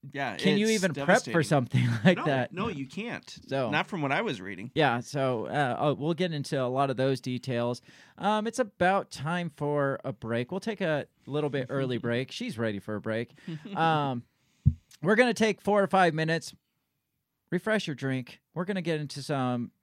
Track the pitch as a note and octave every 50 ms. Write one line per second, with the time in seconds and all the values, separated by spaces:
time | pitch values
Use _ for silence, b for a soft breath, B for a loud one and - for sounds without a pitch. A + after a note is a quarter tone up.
0 | - C#3+ C3+ C#3 C#3 B2 G2 - - - - G3+ G#3+ A3 A3 A3 F3+ F#3 C#3 C#3
1 | C#3 E3+ F#3+ B3 - - A2+ E3+ D3 - D#3+ C#3+ B2 - - B2+ B2 A#2+ A#2 A2+
2 | G2+ F#3 F3+ F3+ A#3 D#3+ C#3 C3 B2 - - F3+ G3+ A#3 F#3 C#3+ C3+ C3 - F#3+
3 | G#3+ A#3+ E3+ F2 - - - - - - C3+ C3+ C3 A2+ D3 D#3 D3 - - F3+
4 | D3 C3+ C#3 E3 A3+ A3 C#3+ G2 F#2 G2 G2+ E2+ G2+ B2 _ E3+ D3+ C#3 A#2 A#2+
5 | A#2+ - - D3 C3+ C3 B2+ A2 G2+ - G2 C#3+ C#3+ B2 A#2+ - - D3+ C3+ F2+
6 | C#3 D#3 E3+ C#3+ F#3 F3+ D#3+ D3 C3+ - - C#3 C3 B2 B2+ C3+ C#3 C#3 C3 A2
7 | C3 C3+ C3+ B2+ - C3 B2+ B2 - C3 B2+ A#2+ A#2+ A#2+ B2 - B B B B
8 | B B B - - G3 G#3+ G#3+ G#3+ A#3 A3+ - B3+ G3+ _ _ F3 F3+ F#3+ G3
9 | - _ - - C3 D#3 F3 F3 F3 E3 - - D3 D3 D3 D3 C#3+ C3+ C3+ -
10 | - C3+ A#2+ _ - A2+ - - B2+ - F3+ F#3+ - A#3 G#3+ F#3+ G3 D#3+ D#3 C#3+
11 | - _ _ _ _ - C3+ D3+ D3+ D3 C3+ C#3 C3 B2+ C#3 C#3 C3+ B2+ B2+ A#2
12 | - A#2+ A#2 A#2+ C3 - - - A#3+ B3+ D#3 A2 A#2 A2 G#2 G2 - - G#2+ G#2
13 | F2+ A2+ A2 A2+ A#2+ - - B B B E3 D3+ - G#3 G3 D3+ E3 D#3+ D#3+ D3+
14 | D3 C#3 B2+ B2 - _ _ _ _ _ _ _ _ - - - _ _ - -
15 | - D#3+ A3 G#3+ B3+ B3 A3 - A3 A3 G3 - - - G#3 G#3 G3 - - F#3+
16 | F#3 E3+ D3 D#3 D#3+ D#3+ E3 E3 - - - _ _ _ _ _ _ _ _ _
17 | _ _ _ _ _ _ _ _ _ _ - F3+ - A3 A3 G#3 - - C#3+ A#2+
18 | - C3+ C3 C3 B2 - - - _ _ _ D#3+ F3+ F3+ G#3 F#3+ E3 E3+ D#3+ D3+
19 | D3+ C#3 - C#3+ C3 - D3+ C#3 B2+ B2+ B2 A#2+ A#2+ - _ _